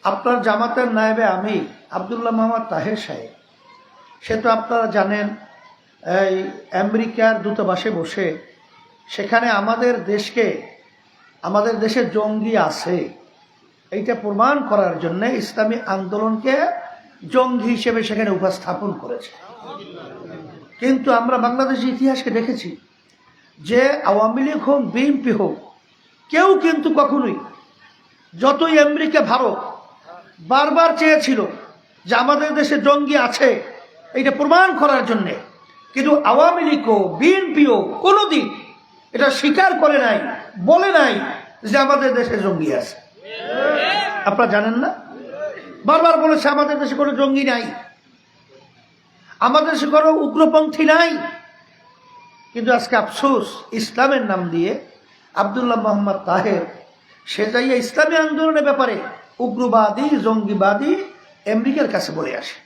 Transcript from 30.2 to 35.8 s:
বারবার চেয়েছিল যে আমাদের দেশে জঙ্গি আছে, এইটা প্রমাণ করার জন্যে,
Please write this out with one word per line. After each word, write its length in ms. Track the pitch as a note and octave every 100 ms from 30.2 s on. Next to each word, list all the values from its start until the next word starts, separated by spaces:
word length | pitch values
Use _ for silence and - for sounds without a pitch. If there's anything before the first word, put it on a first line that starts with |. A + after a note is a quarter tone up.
| - _ D#3+
বারবার 380 | C4 D4 D#4 E4 D#4+
চেয়েছিল 400 | D#4 D4+ D4+ B3 F3 - - - _ _ F3
যে 80 | A#3+
আমাদের 280 | B3+ D4 D4+ D4+
দেশে 180 | D4 C#4+ C4
জঙ্গি 300 | C#4+ C#4+ D4 A#3+
আছে, 220 | - C4 A3 - - - - - B3
এইটা 140 | C4+ C#4
প্রমাণ 280 | D4 E4 F#4 E4+
করার 220 | D4 C4+ G#3+
জন্যে, 240 | A3 F3 - - - _ -